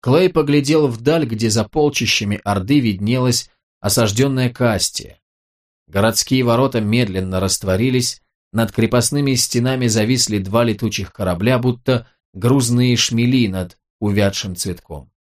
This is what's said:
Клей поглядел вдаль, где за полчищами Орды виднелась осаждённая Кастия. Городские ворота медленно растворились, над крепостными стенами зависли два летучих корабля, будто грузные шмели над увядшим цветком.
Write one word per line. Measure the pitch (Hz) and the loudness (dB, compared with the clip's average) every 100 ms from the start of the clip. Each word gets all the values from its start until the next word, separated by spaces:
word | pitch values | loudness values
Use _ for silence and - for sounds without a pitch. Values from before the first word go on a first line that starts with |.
Клей | - 143 185 | 2 2 4
поглядел | 175 143 147 139 156 147 | 2 2 2 2 2 2
вдаль, | 117 120 165 139 | 0 0 0 0
где | 113 113 | -2 0
за | 110 | 0
полчищами | 107 156 147 143 113 - 101 101 | -2 0 0 0 -2 -2 -2 -4
Орды | - 98 95 143 | -2 -4 2 2
виднелась | 120 95 101 127 127 120 - _ _ _ | 2 0 0 0 0 -2 -4 _ _ _
осаждённая | 104 - 110 104 139 131 123 | -2 0 0 2 0 2 -2
Кастия. | 123 123 101 - - - - _ _ _ _ _ _ _ | 0 0 0 -4 -6 -14 -20 _ _ _ _ _ _ _
Городские | 95 110 110 - 131 | 0 2 0 0 2
ворота | 120 117 135 127 | 2 2 2 0
медленно | 104 113 117 92 92 92 | 0 0 0 -2 -2 -2
растворились, | 95 - 98 92 123 127 123 - _ _ _ | -2 -2 -2 0 2 0 -2 -6 _ _ _
над | 107 113 | -2 -2
крепостными | - 110 123 117 143 139 | 0 0 2 0 0 0
стенами | 127 - 123 123 131 123 | 0 0 0 0 0 0
зависли | 107 107 127 - 107 | 0 0 0 0 -2
два | 95 110 | -2 0
летучих | 117 104 113 98 95 | 0 0 -4 -6 -10
корабля, | - 95 87 104 127 | -6 -4 -2 0 0
будто | 127 123 - 127 - _ _ | 0 -2 0 -2 -2 _ _
грузные | 92 117 139 120 120 123 120 | -4 2 2 2 2 2 2
шмели | - 113 120 131 113 | 0 0 2 2 0
над | 95 87 - _ _ | -2 -8 -12 _ _
увядшим | 104 101 101 98 101 | -2 2 0 -2 -8
цветком. | 90 - 87 - 76 65 _ | -8 -8 -8 -12 -16 -16 _